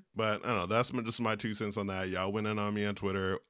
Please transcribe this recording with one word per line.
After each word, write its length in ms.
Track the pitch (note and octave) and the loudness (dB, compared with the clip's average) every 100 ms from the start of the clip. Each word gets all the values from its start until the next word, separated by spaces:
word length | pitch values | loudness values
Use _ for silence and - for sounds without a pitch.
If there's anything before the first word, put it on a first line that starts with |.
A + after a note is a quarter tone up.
| - G#2 | -8 0
But 280 | A2 G#2 | 0 2
I 40 | A#2+ | 0
don't 100 | G#2+ | 0
know. 80 | F2 | 2
That's 260 | A2+ B2 | 2 2
my, 100 | B2+ | 0
just 180 | A2+ A2 | -2 0
my 160 | A2+ G#2+ | 0 0
two 180 | A2+ | -2
cents 220 | G#2 G#2+ G#2 | -2 -2 -2
on 100 | G2 | -2
that. 220 | F#2+ F#2 | -2 -2
Y'all 240 | F2+ F#2+ | 0 0
went 160 | G#2+ G#2+ | 0 0
in 100 | G#2+ | 0
on 160 | G#2 | 0
me 100 | G#2 | 0
on 120 | G#2 G2+ | 0 0
Twitter. 420 | G2+ F#2+ F#2+ F#2+ | 0 0 0 -2